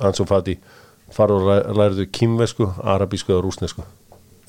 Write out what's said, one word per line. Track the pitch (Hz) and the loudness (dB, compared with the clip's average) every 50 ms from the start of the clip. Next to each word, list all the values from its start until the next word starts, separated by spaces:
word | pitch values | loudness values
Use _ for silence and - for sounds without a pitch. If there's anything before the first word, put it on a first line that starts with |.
| 101 | -2
Ansu | 98 92 - 95 | 0 0 0 0
Fati, | - 101 95 90 95 90 - - - - - - - _ _ _ - | 0 0 0 0 -2 -6 -6 -8 -18 -20 -20 -20 -20 _ _ _ -6
"Farðu | - - 107 104 101 95 | -2 0 2 4 4 4
og | |
læ-, | 92 98 101 101 - - 101 | 4 4 2 2 2 0 2
lærðu | 107 104 101 95 98 95 - | 2 2 2 2 -2 -4 -6
kínversku, | - - 120 117 113 113 117 - - - 113 98 92 - - | -4 -2 0 0 2 0 0 -2 -2 -2 -4 -4 -4 -4 -2
arabísku | 104 98 95 101 92 101 92 - - 95 90 | 0 0 0 0 -2 -4 -4 -2 0 0 0
og | 92 | 0
rússnesku. | 95 - - 90 82 - - - - - - _ - - - - _ _ _ _ | -2 -4 -6 -8 -8 -8 -10 -16 -16 -18 -20 _ -20 -20 -20 -20 _ _ _ _